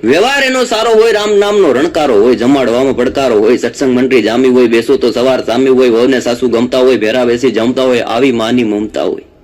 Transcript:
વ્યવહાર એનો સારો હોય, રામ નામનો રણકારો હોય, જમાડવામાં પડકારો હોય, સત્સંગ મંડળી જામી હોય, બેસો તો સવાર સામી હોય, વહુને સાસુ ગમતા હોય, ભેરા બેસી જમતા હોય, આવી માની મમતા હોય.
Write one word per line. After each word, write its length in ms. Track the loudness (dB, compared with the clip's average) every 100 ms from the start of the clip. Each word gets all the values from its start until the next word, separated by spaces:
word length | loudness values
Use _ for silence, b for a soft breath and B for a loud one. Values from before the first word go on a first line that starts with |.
વ્યવહાર 400 | 2 2 2 0
એનો 220 | -2 -2 -2
સારો 360 | -2 0 2
હોય, 100 | 2
રામ 260 | 0 0 0
નામનો 360 | 0 2 2
રણકારો 500 | 2 -2 -2 0 2
હોય, 120 | 2 2
જમાડવામાં 600 | 0 0 0 0 -2 -2
પડકારો 440 | -2 -2 0 2
હોય, 180 | 2 0
સત્સંગ 380 | -2 -4 -2 0
મંડળી 260 | 2 0
જામી 280 | 0 0 2
હોય, 180 | 4 2
બેસો 300 | 0 0 0
તો 140 | 0
સવાર 340 | 0 0 -2 -2
સામી 240 | -2 0
હોય, 200 | 2 2
વહુને 300 | 2 2 0
સાસુ 280 | -2 -2 -2
ગમતા 300 | -2 -2 0
હોય, 200 | 2 2
ભેરા 280 | 0 0 0
બેસી 260 | 0 0
જમતા 320 | 0 -2 0
હોય, 160 | 0 0
આવી 320 | -2 -2 -2
માની 320 | -2 -2 -2
મમતા 400 | -2 -4 -6 -6
હોય. 200 | -6 -6 -12 _